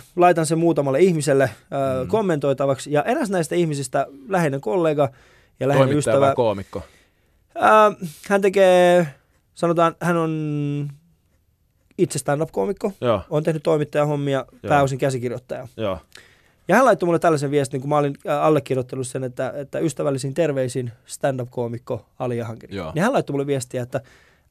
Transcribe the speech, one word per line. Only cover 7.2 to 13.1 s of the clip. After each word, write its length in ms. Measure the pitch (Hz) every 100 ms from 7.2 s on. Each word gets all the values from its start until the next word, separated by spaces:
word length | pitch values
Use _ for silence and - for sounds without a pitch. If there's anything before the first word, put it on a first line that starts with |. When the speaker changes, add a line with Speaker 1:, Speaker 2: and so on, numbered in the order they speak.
| _ _ _ -
Speaker 1:
Ö, 40 | 208 214 214 - 175 - -
hän 120 | 202
tekee, 680 | 196 196 185 180 180 180 156 - _ _ _
sanotaan, 420 | - 170 170 165 -
hän 160 | 165 170
on 140 | 160 156 151 147 143 143 143 143 170 _ _ _ _ _ _ _ _ -
itse 200 | 175 151
stand-up-koomikko. 760 | - 143 160 202 196 190 208 -
Speaker 2:
Joo. 220 | 123